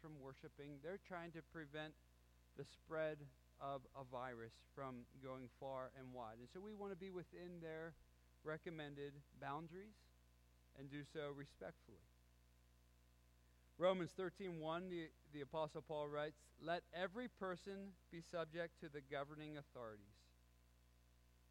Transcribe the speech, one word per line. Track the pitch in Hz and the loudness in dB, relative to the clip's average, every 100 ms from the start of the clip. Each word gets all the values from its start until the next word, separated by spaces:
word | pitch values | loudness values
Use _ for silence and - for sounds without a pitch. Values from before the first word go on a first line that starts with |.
from | 160 151 | -10 -6
worshiping. | 131 131 151 - 143 139 | -8 -8 -10 -8 -8 -4
They're | 147 196 - | -4 -4 -2
trying | 180 170 | -4 -2
to | 160 156 | -6 -6
prevent | 165 143 151 156 - - - - - - - | -6 -4 -2 -4 -6 -18 -20 -20 -20 -10 -6
the | 143 | -6
spread | - - 160 156 151 139 - - - | -8 2 4 6 4 -4 -14 -18 -4
of | 139 139 120 | 0 0 -2
a | 135 | -8
virus | 127 127 127 117 113 - - | -2 0 0 -2 -4 -8 -10
from | - 135 123 117 135 | -2 -2 -2 -6 -6
going | 131 131 123 - | -4 -4 -6 -4
far | 139 131 127 131 | 0 2 0 -2
and | 131 | -6
wide. | 123 113 113 | -2 -2 -4
And | 120 | -8
so | 185 | -6
we | 208 | -4
want | 214 202 | -2 -2
to | 180 | 0
be | 190 | -2
within | 180 165 170 180 175 | -2 -4 -6 -6 -4
their | 160 160 165 160 - - - - | -4 -2 -4 -6 -16 -20 -20 -6
recommended | 151 160 180 160 147 143 143 143 - 131 | 0 0 0 -2 -2 -2 -4 -4 -12 -2
boundaries | 139 143 165 180 214 208 - - - - - - - - | 2 2 0 -6 -8 -12 -20 -20 -20 -20 -20 -20 -14 -8
and | 139 | -4
do | 147 143 | -2 -2
so | 160 143 143 | 0 0 0
respectfully. | 139 - 185 - - 92 - - - - - - - - - - - - - - - - - - | -6 -6 -8 -8 -14 -16 -18 -20 -20 -20 -20 -20 -20 -20 -20 -20 -20 -20 -20 -20 -20 -20 -8 8
Romans | 180 185 165 - | 10 10 6 4
thirteen | 185 - 190 165 | 2 2 -2 0
one, | 156 170 185 | 2 2 2
the, | 170 160 - - | 0 -2 -8 -8
the | 147 | -4
Apostle | 135 160 151 160 - | 0 2 2 0 0
Paul | 151 147 | 0 2
writes, | 147 151 - - - | 4 2 0 -14 -2
"Let | 147 175 - | 2 2 2
every | 170 185 208 254 | 0 2 2 -2
person | - 190 175 196 196 196 180 - | 0 0 0 -2 -4 -4 -8 -10
be | 170 | -10
subject | 165 170 160 165 170 - | 0 0 2 2 0 -2
to | 165 | -4
the | 147 | -4
governing | 135 143 143 151 151 151 | 0 0 0 -2 -4 -4
authorities. | 143 127 113 107 101 104 - - - - - - - - - - - - - | -4 -4 -4 -6 -12 -18 -20 -20 -20 -20 -20 -20 -20 -20 -20 -20 -20 -20 -14